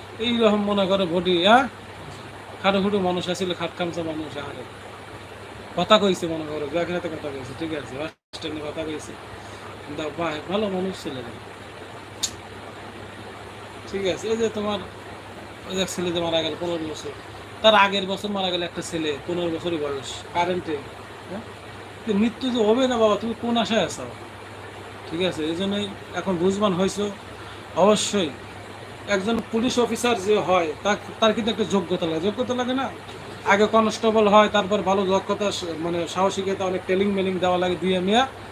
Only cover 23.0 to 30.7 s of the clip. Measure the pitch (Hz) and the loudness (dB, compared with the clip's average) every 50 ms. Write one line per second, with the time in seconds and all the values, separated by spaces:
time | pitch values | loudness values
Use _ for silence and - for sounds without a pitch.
23 | 220 214 202 196 220 233 226 - 240 240 233 233 214 - 226 220 170 - - - | 6 6 4 4 0 -4 -4 -4 -2 0 2 2 2 2 2 2 2 0 -2 -6
24 | 127 117 - - - - - - - - - - - - - - - - - - | -8 -10 -10 -12 -14 -14 -14 -16 -16 -16 -14 -14 -14 -14 -14 -14 -14 -14 -14 -14
25 | - - 160 165 185 175 - 156 151 156 165 170 196 196 202 208 202 196 196 - | -10 -8 -2 0 0 0 0 0 -2 -2 0 0 0 0 0 0 -2 -4 -6 -10
26 | - - - 175 175 190 190 165 170 196 190 202 214 208 180 170 196 190 - 202 | -12 -8 -6 -4 -2 0 0 4 4 4 4 4 2 2 4 2 2 0 0 -2
27 | 208 208 202 - - - - - - - - - - - - 156 180 208 214 190 | -4 -4 -4 -8 -12 -14 -14 -14 -14 -14 -14 -14 -14 -6 2 6 8 8 8 6
28 | - - - 202 175 143 - - - - - - - - - - - - - - | 4 0 0 0 0 0 -2 -8 -12 -14 -14 -14 -14 -14 -14 -14 -14 -14 -14 -12
29 | - - 202 190 190 226 233 220 - - - 226 226 254 - 247 233 - 233 220 | -2 0 0 2 2 2 0 0 -2 -2 0 0 2 2 2 2 2 2 2 0
30 | - 240 233 - 180 202 214 202 151 160 185 180 170 156 | 2 2 2 2 4 4 4 4 4 4 4 4 4 2